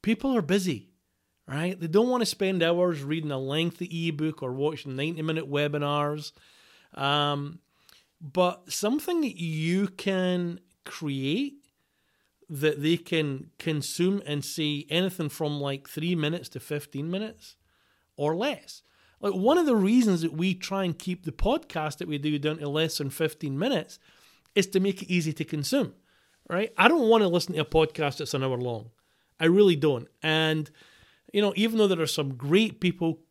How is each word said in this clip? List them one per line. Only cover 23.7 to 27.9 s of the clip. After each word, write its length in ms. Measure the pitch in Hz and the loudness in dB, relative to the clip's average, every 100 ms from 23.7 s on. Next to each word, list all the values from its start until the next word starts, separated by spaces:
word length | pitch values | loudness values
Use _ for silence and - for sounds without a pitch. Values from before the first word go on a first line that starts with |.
| 226 - - _ _ _ _ _ | -2 -4 -16 _ _ _ _ _
is 140 | - 190 | 0 2
to 120 | 190 | 2
make 200 | 190 190 | 0 -2
it 80 | 180 | 0
easy 240 | 180 160 | 0 0
to 120 | 151 156 | -4 -4
consume, 480 | 156 139 277 202 - _ _ _ _ _ | -4 0 0 0 -6 _ _ _ _ _
right? 240 | 175 220 - | -4 -4 4
I 120 | 214 | 4
don't 180 | 339 226 | 6 6
want 160 | 226 | 6
to 60 | 196 | 6
listen 240 | 170 165 156 | 2 0 -4
to 60 | |
a 40 | 151 | 0
podcast 520 | 160 156 | 2 2